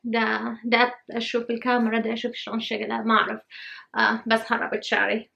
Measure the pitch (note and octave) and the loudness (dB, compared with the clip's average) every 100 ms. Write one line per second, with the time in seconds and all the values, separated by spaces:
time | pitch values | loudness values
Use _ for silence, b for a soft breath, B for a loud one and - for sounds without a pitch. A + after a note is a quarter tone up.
0 | A#3+ A3+ A3 A3 A#3 A3+ A#3 A#3 A#3+ - | 0 0 0 0 -4 -6 2 4 4 0
1 | - A#3 A#3 A#3 A#3 A#3 B3+ B3 A3+ A3 | -8 -6 -2 -4 -2 -2 2 2 2 0
2 | A3 A3+ A#3 - G#3 A3 - G#3+ - A#3 | -2 -4 -4 -6 -6 -6 -4 -6 -4 -2
3 | A3 A3+ - - _ B B B B - | 4 4 4 -2 _ B B B B 2
4 | A2 A3+ A3+ A3+ - - - - - G3 | 2 2 2 2 2 -2 0 -4 0 0
5 | G3 A3 - | 2 0 -4